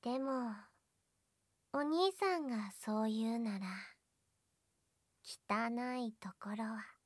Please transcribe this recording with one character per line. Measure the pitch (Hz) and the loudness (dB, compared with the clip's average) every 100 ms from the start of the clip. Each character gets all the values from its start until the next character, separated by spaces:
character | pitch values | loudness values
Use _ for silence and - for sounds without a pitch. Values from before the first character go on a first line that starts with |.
で | 240 262 | 0 0
も、 | 269 262 240 208 208 _ _ _ _ _ _ _ _ _ _ | 2 0 0 -4 -12 _ _ _ _ _ _ _ _ _ _
お | 277 | 0
兄 | 294 320 381 | 4 6 4
さ | 381 392 359 | 4 2 2
ん | 277 | 2
が | 226 208 - | -2 -2 -6
そ | - 214 220 | 0 2 2
う | |
言 | 220 220 233 | 2 2 2
う | |
な | 226 202 | 0 -2
ら、 | 190 190 - - _ _ _ _ _ _ _ _ _ _ _ _ | -4 -6 -12 -18 _ _ _ _ _ _ _ _ _ _ _ _
汚 | - - - 208 233 240 247 254 | -16 -16 -2 0 2 -2 -2 -2
い | 240 | -4
と | 220 196 - | -6 -12 -10
こ | 202 214 | -8 -4
ろ | |
は | 220 220 214 - | -4 -6 -10 -18